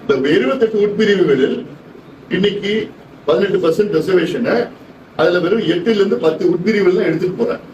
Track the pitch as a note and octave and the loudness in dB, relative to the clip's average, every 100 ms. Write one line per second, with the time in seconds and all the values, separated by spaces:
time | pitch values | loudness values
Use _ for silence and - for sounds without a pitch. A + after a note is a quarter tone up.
0 | - C3+ C#3 F3 C4 C4+ A3+ G#3+ G3+ - | -2 -2 2 2 2 0 0 0 0 0
1 | G#3+ G3 E3 C3 - A#3+ - - - - | 0 2 2 2 2 -2 -8 -18 -20 -20
2 | - - - F3+ G3+ F#3+ G3 G#3+ - - | -20 -20 -6 -2 0 -2 -4 -4 -4 -12
3 | - - - E3+ G3 F#3 - A3+ G#3 D#3+ | -20 -12 -2 0 2 0 0 0 0 0
4 | E3 F3+ D#3+ C3 B2 A#3 - - - - | 0 0 0 -2 -2 -2 -2 -8 -20 -20
5 | - - E3 F3+ E3+ A3+ E3 E3+ G#3 G#3 | -16 -2 0 2 0 0 0 -2 0 0
6 | F#3+ - D#3+ D#3 F3 F3 F#3 G#3 F3+ G3+ | 2 2 0 0 0 0 0 2 2 2
7 | F3 D#3+ F3+ - A#3 - - | 0 0 -2 -2 -4 -4 -10